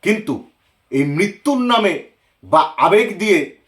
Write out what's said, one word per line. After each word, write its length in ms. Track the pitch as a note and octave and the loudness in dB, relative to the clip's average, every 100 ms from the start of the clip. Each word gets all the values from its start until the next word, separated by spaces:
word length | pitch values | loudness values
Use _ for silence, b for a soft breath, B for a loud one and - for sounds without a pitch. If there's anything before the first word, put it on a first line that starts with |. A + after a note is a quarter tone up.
কিন্তু 480 | - G#3+ - A2+ - _ _ _ _ | 0 -2 -2 -10 -10 _ _ _ _
এই 140 | C3+ | -4
মৃত্যুর 540 | C#3+ D3 G3+ - - C4+ | -2 -2 -4 -2 -4 -2
নামে 440 | B3 A#3 G#3 D#3 - _ _ _ | 0 2 0 -4 -10 _ _ _
বা 300 | F#2 D#3 - - | 0 0 2 0
আবেগ 420 | D#3 G3+ A#3 G3 | 2 4 2 -4
দিয়ে 380 | G#3+ F3 C3+ - | 0 0 0 -12